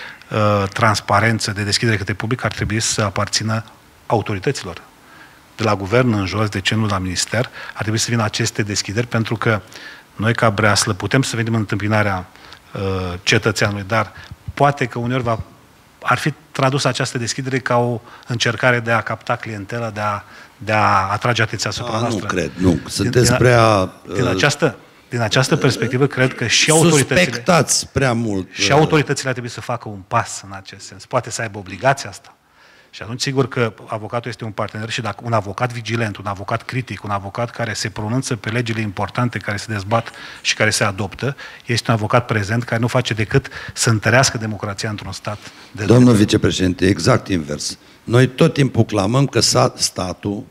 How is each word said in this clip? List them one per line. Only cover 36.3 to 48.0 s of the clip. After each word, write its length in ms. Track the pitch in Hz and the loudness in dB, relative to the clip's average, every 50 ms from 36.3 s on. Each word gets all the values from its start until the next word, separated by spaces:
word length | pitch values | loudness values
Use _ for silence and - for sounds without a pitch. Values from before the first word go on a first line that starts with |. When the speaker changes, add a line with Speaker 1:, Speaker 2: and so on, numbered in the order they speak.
| 98 95 98 - 107 113 - | -8 -8 -6 -6 -6 -6 -6
Speaker 1:
critic, 420 | - 123 131 117 - 104 95 - | -6 -6 -6 -4 -6 -8 -10 -6
un 60 | 101 | -6
avocat 400 | 104 98 95 98 - - 120 117 | -6 -4 -6 -6 -6 -4 -6 -6
care 220 | - - 117 110 104 | -4 -6 -6 -6 -4
se 160 | - - 110 | -6 -6 -6
pronunță 480 | 95 - 104 107 120 131 131 - 135 | -6 -6 -4 -2 -2 -2 0 -2 -4
pe 140 | 107 - 110 | -4 -4 -4
legile 300 | 104 123 120 117 110 110 | -2 -2 -2 -2 -2 -4
importante 580 | 110 104 92 - 101 98 - - 123 120 - 107 | -4 -4 -4 -4 -6 -4 -2 0 0 0 -2 -4
care 180 | - - 104 | -6 -4 -6
se 160 | 98 - - 110 | -6 -6 -6 -6
dezbat 380 | 101 95 101 117 113 113 - - - - - - - - | -6 -2 0 0 0 0 -2 -10 -16 -16 -16 -18 -6 -4
și 120 | - - | -4 0
care 160 | - 110 107 | 2 2 2
se 140 | 101 - 120 | 2 2 0
adoptă, 520 | 101 95 95 104 95 - - - 131 139 - - - - - - | 0 0 -2 -4 -6 -4 -4 -6 -6 -6 -6 -12 -16 -18 -16 -4
este 240 | - 120 113 - - | -2 -2 -2 2 0
un 60 | 117 | 0
avocat 300 | 104 107 104 - 123 120 | 0 2 2 2 2 2
prezent 380 | - 117 110 98 92 113 120 117 | 2 0 -2 0 0 0 -2 -2
care 160 | - 120 113 | -2 -2 0
nu 60 | 110 | 0
face 280 | 107 - 127 120 - 113 | 2 2 2 0 0 -2
decât 340 | 104 107 - - 139 - - - - - - - | -2 -2 2 2 0 0 0 -8 -14 -14 -12 -6
să 160 | - - 123 | -2 0 2
întărească 480 | 113 104 - 110 110 127 135 - - 120 | 2 2 2 4 4 4 4 2 0 -2
democrația 520 | 110 107 107 98 - 104 98 - - 110 | -4 -6 -6 -6 -6 -8 -6 -6 -6 -6
într-un 220 | 104 95 - 95 90 | -6 -6 -8 -12 -12
stat 260 | - - 113 107 - - - - - - - - | -10 -8 -10 -10 -10 -12 -18 -20 -20 -20 -18 -10
de 120 | 104 107 | -6 4
Speaker 2:
Domnul 200 | 92 113 127 123 | 6 8 8 8
Speaker 1:
drept. 140 | 123 117 101 | 8 8 6
Speaker 2:
vicepreședinte, 680 | 104 - - 107 - 90 85 - 92 90 90 - 87 | 6 4 4 4 4 2 2 2 0 0 2 2 2
exact 420 | 92 101 90 85 117 123 - - - | 2 2 4 4 2 2 2 2 -2
invers. 500 | 98 85 76 69 73 71 - - - - - - - - | -2 -4 -2 -4 -6 -6 -6 -8 -10 -10 -16 -20 -20 -16